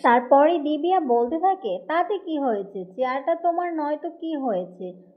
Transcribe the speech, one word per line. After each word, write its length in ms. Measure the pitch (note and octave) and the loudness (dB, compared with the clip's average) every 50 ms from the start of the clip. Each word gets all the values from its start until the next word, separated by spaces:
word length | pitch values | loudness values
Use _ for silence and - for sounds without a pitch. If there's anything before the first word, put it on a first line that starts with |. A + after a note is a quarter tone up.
তারপরে 580 | - B3+ A#3+ B3 B3 - C#4 C#4 D4 D#4+ F4 D#4 | 4 4 4 4 6 6 6 6 6 6 4 2
দিব্যা 400 | C#4+ D4 D4+ C#4+ D#4 F4 F#4+ F#4 | -2 -2 -2 -2 0 0 0 0
বলতে 400 | D#4 B3 A#3 A#3+ A#3+ B3 D#4+ E4 | 2 2 2 2 2 0 -2 0
থাকে, 400 | F4+ F#4+ F#4+ F#4+ - G3+ F3+ - - | 0 0 0 0 -4 -6 -6 -6 -6
"তাতে 300 | - D#4 E4+ F4 F4 G#4 | -2 -2 -2 0 -2 -4
কি 200 | F#4 - E4 D#4 | -6 -6 -6 -4
হয়েছে? 480 | C#4+ C#4 B3+ A3 G3+ G3 G3 - F#3+ F3+ F#3 - | -2 -2 -2 -2 -2 -4 -8 -10 -12 -12 -10 -4
চেয়ারটা 400 | B3+ B3+ B3+ C4 C#4 C#4+ E4 E4 | -4 -2 -2 -2 -2 -2 -2 -2
তোমার 380 | E4 F4 F4 E4 F4+ F4+ F4 E4 | 0 0 0 0 0 -2 -4 -4
নয় 240 | D#4 D4 D4 D4+ D4 | -4 -4 -4 -4 -4
তো 80 | F4+ E4 | -6 -10
কি 260 | E4+ - E4 E4 D#4 | -10 -8 -8 -6 -6
হয়েছে? 580 | C#4 C4 A#3+ G3 F3+ F#3 F3+ - - F#3 F3+ F3+ - - _ _ | -4 -2 -2 -2 -2 -4 -6 -12 -12 -12 -12 -14 -16 -20 _ _